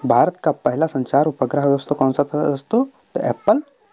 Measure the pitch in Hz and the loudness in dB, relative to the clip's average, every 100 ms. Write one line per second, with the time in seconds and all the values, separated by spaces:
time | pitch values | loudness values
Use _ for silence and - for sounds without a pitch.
0 | 131 120 123 - 160 143 - 123 160 139 | 0 2 2 0 -4 -2 -2 -2 -2 -2
1 | 127 139 156 139 123 143 139 139 - 143 | -2 0 0 -2 -4 0 0 0 -2 -2
2 | 131 131 143 147 151 139 - 226 269 - | 0 0 -2 -2 -2 -4 -2 -2 -2 -6
3 | _ - - - - 262 - _ _ | _ -6 -4 -2 0 0 -2 _ _